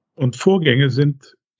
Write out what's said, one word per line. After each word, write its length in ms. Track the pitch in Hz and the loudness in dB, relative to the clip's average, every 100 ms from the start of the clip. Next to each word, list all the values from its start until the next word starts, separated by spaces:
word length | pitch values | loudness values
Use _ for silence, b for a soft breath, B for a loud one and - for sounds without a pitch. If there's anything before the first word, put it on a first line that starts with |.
| _ | _
Und 220 | - 127 - | -6 -6 -2
Vorgänge 540 | - 190 156 127 139 | 0 2 2 0 0
sind 460 | 123 147 139 _ _ _ | 0 -2 -2 _ _ _